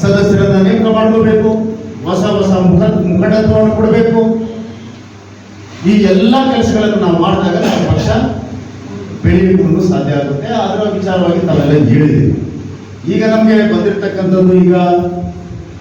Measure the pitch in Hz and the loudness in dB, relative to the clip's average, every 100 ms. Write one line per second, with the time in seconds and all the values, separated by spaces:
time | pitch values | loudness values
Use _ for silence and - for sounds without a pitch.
0 | 202 202 202 196 196 190 190 220 220 220 | 0 2 2 2 2 2 2 2 2 2
1 | 220 226 220 214 220 226 - - - - | 2 2 2 2 2 0 -4 -8 -12 -10
2 | 160 190 208 202 190 185 180 170 180 - | -6 -2 0 0 0 2 2 2 2 0
3 | 180 175 214 220 220 220 214 214 220 226 | 0 0 2 2 2 2 2 2 2 2
4 | 233 226 226 226 - - - - - - | 2 2 0 0 -6 -10 -14 -16 -18 -18
5 | - - - - - - - - 175 208 | -20 -20 -20 -20 -20 -20 -20 -6 0 2
6 | 190 190 226 269 262 233 220 220 208 202 | 4 4 4 2 2 0 0 0 0 0
7 | 185 165 175 190 185 170 - - 160 - | 0 0 0 0 0 0 0 0 0 0
8 | - 220 254 - - - - - - - | 0 -2 -2 -6 -10 -14 -14 -16 -14 -14
9 | - - 175 180 185 185 160 160 180 - | -14 -4 0 2 4 2 2 2 0 0
10 | 143 143 139 143 226 226 196 196 214 185 | 0 -2 -2 -4 -4 -4 -2 -2 -4 -4
11 | 185 185 175 175 175 151 143 151 113 - | -2 0 0 0 0 0 2 2 2 2
12 | 151 - - - - - - - - - | 2 2 0 0 -4 -10 -14 -16 -18 -10
13 | - 208 220 220 220 214 214 220 208 196 | -4 -2 0 2 4 4 2 0 0 -2
14 | 196 190 185 185 185 180 175 180 180 175 | -4 -4 0 2 4 4 4 2 2 0
15 | 175 - - - - - - - | -2 -6 -8 -10 -14 -14 -16 -18